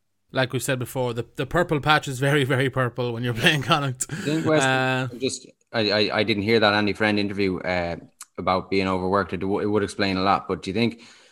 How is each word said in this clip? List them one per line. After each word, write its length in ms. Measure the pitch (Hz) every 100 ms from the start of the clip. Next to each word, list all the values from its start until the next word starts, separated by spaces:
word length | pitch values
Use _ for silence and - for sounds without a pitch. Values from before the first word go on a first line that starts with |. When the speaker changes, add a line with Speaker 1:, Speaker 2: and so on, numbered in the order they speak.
| _ _ _
Speaker 1:
Like 220 | 131 127
we 60 | 131
said 200 | - 127
before, 340 | 120 135 123
the, 120 | 117 - -
the 100 | 135
purple 340 | 165 170 151
patch 280 | 143 151 143
is 100 | 123
very, 260 | 139 147
very 280 | 131 131 135
purple 420 | 131 123 123 123
when 100 | 113
you're 120 | 123 110
playing 260 | 175 151
Connacht. 460 | 120 156 139 127 -
Speaker 2:
I 60 | 156
think 300 | 147 160 160
West, 200 | 156 135
Speaker 1:
Uh, 420 | 131 131 131 127 123
Speaker 2:
just, 280 | 127 - - _ _
I, 200 | 117 104
I, 260 | 104 101 104
I 40 |
didn't 200 | 107 101
hear 160 | 101 117
that 140 | 104
Andy 200 | 104 104
Friend 260 | 98 107 104
interview, 400 | 101 101 98 90
uh, 380 | - 90 85 82 - - - -
about 300 | 92 92 90
being 180 | 98 95
overworked. 460 | 92 92 101 92
It, 80 | 92
w-, 180 | 95 98
it 60 | 104
would 180 | 104
explain 340 | 101 - 98 92
a 40 |
lot, 260 | 98 92 -
but 160 | 90
do 60 | 95
you 40 |
think, 300 | 95 117 - - - _